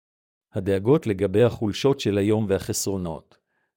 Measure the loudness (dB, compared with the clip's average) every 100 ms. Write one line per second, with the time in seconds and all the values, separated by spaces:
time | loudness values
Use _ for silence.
0 | _ _ _ _ _ -6 -2 0 2 2
1 | 2 -2 0 4 2 2 -4 0 0 0
2 | 0 0 2 2 0 -2 -2 -4 -4 -4
3 | -6 -10 -16 _ _ _ _